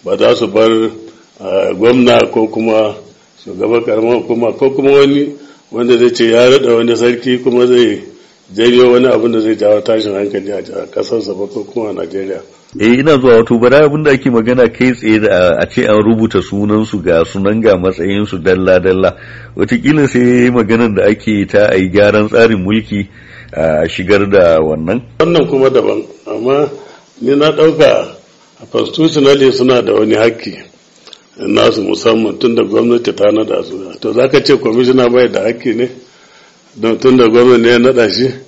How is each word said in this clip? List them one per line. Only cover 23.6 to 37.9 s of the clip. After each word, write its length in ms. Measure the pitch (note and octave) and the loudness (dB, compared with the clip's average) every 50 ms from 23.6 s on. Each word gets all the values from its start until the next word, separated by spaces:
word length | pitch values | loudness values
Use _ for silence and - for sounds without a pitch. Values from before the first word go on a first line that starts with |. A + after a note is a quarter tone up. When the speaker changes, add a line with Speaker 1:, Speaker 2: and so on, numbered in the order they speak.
| D#2+ D#2+ D#2 D2+ E2 E2+ | -2 0 0 0 -2 -4
Speaker 2:
shigar 400 | - - F#2 F2+ G#2 G2 G2+ G2 | -4 -8 0 0 2 2 2 2
da 300 | G2 G2 F2+ E2+ E2 D#2+ | 2 4 4 4 4 2
wannan. 400 | D#2+ D#2 D#2 D#2 D#2 E2 G#2 A#2+ A#2 - - - | 0 -2 -4 -4 -4 -4 -6 -6 -6 -12 -6 -4
Speaker 1:
Wannan 300 | D#3+ E3+ E3+ D#3+ C3+ A#2 | -2 0 0 0 0 0
kuma 220 | C#3+ C3 C3 C3+ | 0 0 0 2
daban, 340 | B2+ B2 G2+ G#2 G#2 G#2 A2 - - - _ | 2 0 0 0 -4 -4 -8 -12 -20 -20 _
amma 420 | - - G#2+ A2+ B2+ C#3 C#3+ D3 C3+ - - - - - - _ _ _ - | -12 -10 -6 -4 -2 0 0 -2 -4 -6 -16 -20 -20 -20 -20 _ _ _ -8
ni 120 | A#2+ B2 C#3 | -4 -2 0
na 140 | C#3+ D3 D#3 | 2 2 0
ɗauka 640 | D3+ D#3 D#3 D#3+ D#3 D3+ D3+ B2 A2 G2+ - - - - _ _ _ _ _ _ _ _ | 2 2 2 2 4 4 2 2 2 0 -2 -6 -14 -20 _ _ _ _ _ _ _ _
a 60 | A#2 | -20
constitutionally 840 | - - A#2 A2+ G#2+ - D#3+ D#3 D#3+ - D3+ C3+ C#3 C#3+ C#3 C3+ C3 | -6 -4 -4 -4 -4 -2 -2 -2 0 0 2 2 4 4 4 2 2
suna 280 | A#2 - B2 B2+ B2+ A#2+ | 2 2 0 2 2 0
da 120 | A2 G2+ G#2 | 0 0 0
wani 200 | G#2 G#2+ G#2+ A2 | 0 0 0 0
haƙƙi 480 | G#2+ A2 A#2 A2+ - - G#2+ E2+ - - - _ _ _ _ _ _ _ - - _ _ _ _ - | 2 0 0 -2 -4 -14 -14 -14 -16 -20 -20 _ _ _ _ _ _ _ -20 -20 _ _ _ _ -10
nasu 440 | - G#2 G#2 A2+ A2+ A#2 G#2 A2 | -6 -2 0 2 2 2 0 0
musamman 560 | G2 F#2 F#2+ G2+ - A#2 A2+ A2+ A2 G#2 - - | -4 -4 -4 -2 0 0 0 0 -2 -4 -4 -2
tun 160 | - A#2+ A#2 | -2 -2 0
da 80 | A#2+ A#2 | 0 -2
gwamnati 500 | G2 G#2 A2+ A#2 A#2+ A#2+ A#2+ A#2 - - | 0 0 0 0 0 0 0 -2 -4 -4
ta 140 | - G2+ G#2 | 0 0 0
naɗa 320 | G#2+ G#2+ A2 G2+ - - - | 0 0 -2 -2 -4 -6 -6
su. 340 | - - F#2 F#2+ F2+ - - | -8 -12 -14 -14 -16 -16 -10
To 120 | - A2 | -8 -4
za 160 | G#2 A#2 B2+ C3 | -2 0 0 2
ka 120 | - C#3 C3+ | 2 0 2
ce 120 | D#3+ C#3+ | 2 0
kwamishina 520 | A2+ B2 A#2 A2 A#2+ B2+ B2 C3 B2+ B2 A#2+ | 0 0 -2 0 0 2 2 2 2 2 2
bai 180 | A#2+ B2+ B2 A2+ | 2 2 2 2
da 120 | G2 - | 0 -2
haƙƙi 340 | F#2+ A2+ A#2+ A#2+ - C3 G#2+ | -4 -4 -6 -4 -6 -6 -4
ne? 120 | A2+ B2 A#2+ - - - _ _ _ _ _ _ _ _ _ _ _ _ _ _ | -4 -4 -6 -8 -16 -20 _ _ _ _ _ _ _ _ _ _ _ _ _ _
Don 220 | A#2+ G#2+ A2+ A2+ - | -6 -4 -4 -4 0
tun 180 | - C3 B2+ | 2 2 4
da 80 | B2+ A#2+ A2 | 4 4 4
gwamnati 340 | A2 A#2+ B2 B2+ B2 A#2+ | 4 4 4 4 4 4
ne 60 | A#2 A#2 | 4 2
ya 80 | B2 A#2+ | 2 4
naɗa 320 | A#2+ C3 | 2 2